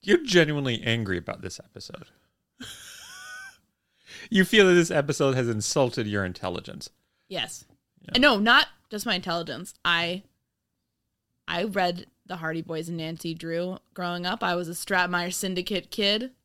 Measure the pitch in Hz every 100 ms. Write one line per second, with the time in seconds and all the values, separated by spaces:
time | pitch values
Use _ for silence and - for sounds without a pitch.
0 | - 285 285 180 156 147 135 113 127 117
1 | 107 90 85 98 95 - - - - -
2 | - _ _ _ _ _ - - - -
3 | - - - 784 807 - _ _ _ _
4 | _ - - 202 185 220 190 175 170 165
5 | 143 147 139 131 120 110 104 - 127 127
6 | 107 104 95 90 92 87 - - - _
7 | _ _ _ 185 113 - - _ _ _
8 | - - 285 214 214 262 311 _ _ 214
9 | 233 185 185 170 165 131 180 - - 170
10 | 170 185 - _ _ _ _ _ _ _
11 | _ _ _ _ - 170 214 202 180 175
12 | - _ _ 175 160 160 165 160 170 170
13 | 160 165 170 165 165 165 180 185 _ -
14 | 180 175 175 220 190 175 175 170 - 190
15 | 180 180 175 185 190 185 180 196 - -
16 | 202 214 254 _